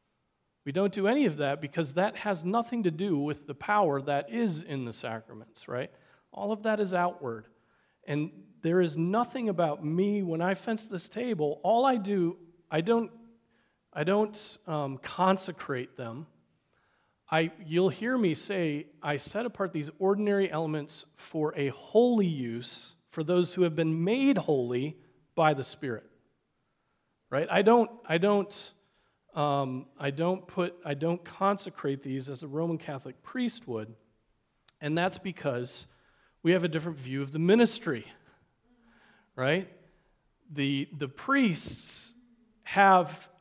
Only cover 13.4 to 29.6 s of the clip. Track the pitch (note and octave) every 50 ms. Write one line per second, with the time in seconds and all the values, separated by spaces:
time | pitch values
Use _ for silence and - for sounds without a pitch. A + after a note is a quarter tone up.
13.4 | _ _ _ _ _ _ _ _ _ _ - - D#3 F3 G3+ G#3 A3 G#3+ G#3+ -
14.4 | - - - - _ F3 D#3+ D3 C#3+ C3+ C3+ B2+ - - - - F#3 F#3 G3 F#3+
15.4 | - F#3 D#3 - - - C#3 B2+ B2+ - - - B2 A#2 A2+ C#3 D#3+ - _ _
16.4 | _ _ _ _ _ _ _ _ _ _ _ _ _ _ _ _ _ - D#3+ D#3+
17.4 | E3 E3 - - F3+ D3+ D#3+ F3 F#3+ F#3+ - - G#3+ A#3+ C4 B3 G#3+ E3+ D3 -
18.4 | - - G3+ F#3 E3+ D#3 D3 D3 D3+ - - _ - D3 D3 C#3 - - - G#3
19.4 | A#3+ A#3 - - G3 E3+ E3+ D#3 C#3+ D#3 - - F#3+ F#3+ G3+ G3+ G#3+ G3+ G3+ G3
20.4 | G3 E3 D#3 D#3 E3 D#3 D3+ D3+ C#3+ - - - - - _ - - - - D#3+
21.4 | D3+ D#3 D#3+ D#3 C#3 C#3 - - - - - A3 B3 B3 A#3+ A3 G3 F3 D#3 C3+
22.4 | B2 A#2 A2+ A#2+ B2 - - - - - - _ _ _ - E3 D#3 D#3+ F3+ F3+
23.4 | F3 F3 - F#3 F3+ E3+ D#3 D#3+ E3 D#3+ D#3+ D#3+ E3 F#3+ A#3 C4+ C4+ C#4 B3+ F3+
24.4 | - - D3+ C3 B2 A#2+ B2 B2 C#3 D#3 D#3+ - - _ _ _ _ _ _ F3
25.4 | D#3+ D#3 D3 C3+ B2+ - - - D3 B2+ A2+ - - - _ _ _ _ _ _
26.4 | _ _ _ _ _ _ _ _ _ _ _ _ _ _ _ _ _ _ B2+ C#3
27.4 | E3+ - F#3+ G3+ G3 A3 A#3 A#3+ A3 A3+ - - - - D#3+ E3+ F#3 G#3 G#3 G3+
28.4 | F#3 G3+ - - - - - _ _ _ _ _ _ _ _ _ _ _ - D#3
29.4 | D3 D3 C#3+ C#3